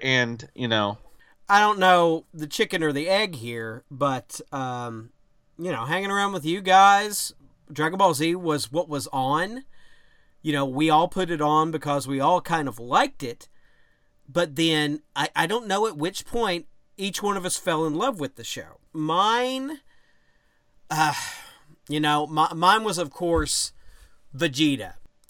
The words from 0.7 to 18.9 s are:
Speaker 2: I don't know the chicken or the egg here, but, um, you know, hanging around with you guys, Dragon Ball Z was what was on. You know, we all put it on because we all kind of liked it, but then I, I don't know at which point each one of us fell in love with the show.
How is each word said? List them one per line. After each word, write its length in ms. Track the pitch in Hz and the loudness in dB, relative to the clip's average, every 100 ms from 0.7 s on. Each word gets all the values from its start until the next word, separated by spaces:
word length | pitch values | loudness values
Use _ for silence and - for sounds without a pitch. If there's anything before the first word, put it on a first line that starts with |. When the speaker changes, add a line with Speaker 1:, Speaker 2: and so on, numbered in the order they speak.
| 110 104 107 - - _ _ - | 0 0 -4 -14 -20 _ _ 4
Speaker 2:
I 100 | 202 | 6
don't 200 | 208 196 | 6 4
know 480 | 185 175 170 160 - | 6 6 6 2 -4
the 120 | 160 151 | -12 -8
chicken 380 | - 214 175 | -2 -2 0
or 80 | 156 | -2
the 160 | 139 170 | -2 0
egg 260 | 196 202 | 2 0
here, 480 | 135 117 117 113 120 - | -4 -10 -8 -8 -12 -12
but, 500 | 135 139 131 - - - | -2 -2 -2 -8 -16 -12
um, 580 | 139 127 120 120 113 117 _ _ _ _ - | -8 -6 -6 -8 -12 -16 _ _ _ _ -12
you 140 | 180 | -8
know, 140 | 120 123 | -6 -2
hanging 240 | 185 196 | -2 -2
around 220 | 202 202 | -2 -2
with 100 | 185 | -2
you 160 | 151 196 | -4 -2
guys, 720 | 185 190 196 202 208 208 - - - _ - | 6 8 8 6 0 -6 -8 -12 -20 _ -12
Dragon 260 | 143 160 190 | -4 -2 4
Ball 140 | 190 | 4
Z 220 | 139 165 | 4 0
was 360 | 180 170 147 110 | -2 -2 -4 -2
what 180 | 156 165 | -4 -4
was 180 | 190 165 | -6 -6
on. 520 | 135 131 151 196 247 - - - - - _ _ _ | -4 0 0 -2 -8 -16 -20 -20 -20 -20 _ _ _
You 100 | 156 | -4
know, 140 | 143 139 | -2 -2
we 240 | 131 156 | 0 4
all 180 | 156 170 | 4 4
put 220 | 185 175 | 0 -2
it 100 | 160 | 0
on 300 | 151 156 160 | 2 4 2
because 360 | 156 147 143 127 | -2 -2 -4 -2
we 140 | 135 | 0
all 220 | 147 180 | 2 2
kind 260 | 170 165 139 | 0 -2 -2
of 100 | 110 | -8
liked 440 | 123 180 269 - | 0 2 2 -4
it, 260 | 127 - - - _ _ _ _ _ _ - | -12 -12 -18 -20 _ _ _ _ _ _ -6
but 280 | 170 170 139 | -2 -2 0
then 460 | 165 156 147 151 _ 139 | 2 2 0 -4 _ -4
I, 120 | 156 | -2
I 120 | 156 165 | 0 0
don't 200 | 233 214 | -2 -2
know 200 | 202 220 | 0 0
at 100 | 147 | -2
which 300 | 170 - - | -6 -6 -6
point 400 | 233 208 175 - - _ - | -2 -2 -2 -8 -20 _ -8
each 260 | 196 - | -6 -4
one 140 | 202 196 | -2 -2
of 100 | 180 | -4
us 100 | - | -4
fell 300 | 180 156 160 | -2 0 0
in 80 | |
love 260 | 156 262 196 | 0 -2 -2
with 160 | 135 - | -8 -8
the 80 | |
show. 360 | 110 117 78 - _ | -12 -12 -14 -20 _